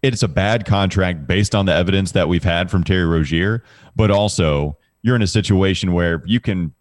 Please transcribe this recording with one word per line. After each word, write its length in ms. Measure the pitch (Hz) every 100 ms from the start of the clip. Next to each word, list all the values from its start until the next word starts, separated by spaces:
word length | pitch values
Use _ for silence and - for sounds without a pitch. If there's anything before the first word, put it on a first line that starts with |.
it's 200 | 139 117
a 60 | 110
bad 360 | 78 98 117 101
contract 600 | 101 98 98 92 85 69
based 280 | 90 107
on 120 | 107 98
the 80 |
evidence 380 | 80 87 98 95
that 160 | 98 78
we've 140 | 87
had 260 | 90 85 90
from 120 | 95
Terry 200 | 80 92
Rozier, 580 | 85 82 73 82 95 117 _ - -
but 160 | - 107
also 680 | 101 104 - 80 73 73 71 _ _
you're 120 | 113 123
in 60 |
a 40 | 101
situation 640 | 110 98 95 95 92 95
where 300 | 87 87 82 85
you 140 | 117
can 320 | 117 95 82 -